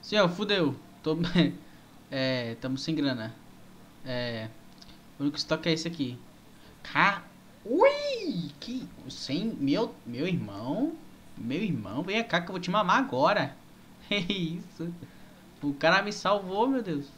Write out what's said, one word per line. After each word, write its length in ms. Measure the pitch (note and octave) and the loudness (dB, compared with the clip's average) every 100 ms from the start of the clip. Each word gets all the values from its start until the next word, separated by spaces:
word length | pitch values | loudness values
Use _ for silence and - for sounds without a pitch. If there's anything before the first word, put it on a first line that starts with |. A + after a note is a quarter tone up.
| - | 0
Senhor, 220 | G#3+ F#3 | 4 4
fudeu. 440 | F3 G#3 G3+ D#3 B2+ - - | 4 0 2 2 0 -12 -8
Tô, 140 | - D#3+ F3 F#3 D3 - - | -2 0 2 6 4 2 -14
<laughs> 400 | - - - - | -20 -20 -20 -8
é, 460 | C#3 C3 B2+ A#2 A#2 | -2 0 0 -2 -6
tamo 160 | C3 C3 | -4 -4
sem 180 | - D#3 | -2 0
grana. 400 | C#3+ B2 A2+ - - - - - - - B2+ | 2 0 -6 -10 -20 -20 -20 -20 -20 -16 -6
É, 420 | B2 A#2+ A#2 A2 - - - - - - - | -4 -4 -4 -8 -12 -20 -20 -20 -20 -20 -4
o 40 | |
único 120 | C#3+ C#3+ | -2 -2
estoque 320 | - D#3 E3+ | -2 -2 0
é 60 | |
esse 120 | D#3+ E3+ | 0 -2
aqui. 320 | E3+ C3 B2 - - - - - - | -4 -4 -4 -14 -20 -20 -20 -20 -18
Ca-, 420 | - C#3+ F#3 G3+ - - - - G3+ | -4 4 4 4 -6 -20 -20 -16 -2
ui! 840 | C#4 C5 C#5+ D5 B4+ F#4+ G3 D3 - | 6 6 6 -2 -2 -2 -4 -4 -8
Que, 300 | - B3+ C4+ - A#2+ | -8 -8 -8 -14 -14
sem, 380 | - - C#3+ A3 G3 | -10 -4 -2 -2 -2
meu, 340 | C#3 E3 A#4+ - - | 2 2 0 -4 -10
meu 200 | A#2+ E3+ | -4 0
irmão. 680 | E3 A2 G2 A#2 F3 D4 E4 - - - - | 0 -2 -6 -4 0 -2 -2 -14 -20 -18 -8
Meu 240 | A2+ C#3+ | -4 -2
irmão, 420 | G#3 C3 G2 A2+ | 0 -2 -2 -4
vem 200 | F3 G#3 | -2 -2
cá 160 | A3+ F3+ | 0 0
que 80 | F3 | -2
eu 60 | |
vou 80 | F#3 | -6
te 100 | F3 | 0
mamar 280 | G3 F#3+ A3 | 0 4 4
agora. 540 | C4+ B2 D3+ G3+ C#3 - | 2 4 4 4 0 -6
<laughs> 540 | - - - - - | -20 -20 -20 -20 -4
É 100 | G3+ F3 | -2 -2
isso. 600 | G3 D#3+ E3+ - - E3+ F3 - - - - - - | -2 -2 -4 -10 -10 -10 -10 -16 -18 -20 -20 -20 -6
O 120 | D3 | -4
cara 280 | C#3 D#3 F#3 | 2 4 4
me 120 | G#3 | 2
salvou, 560 | G#3 - G3+ F#3 G3 B3+ | -2 2 2 0 0 2
meu 120 | C4+ | 2
Deus. 260 | G#3 D3 C#3 | 0 -4 -4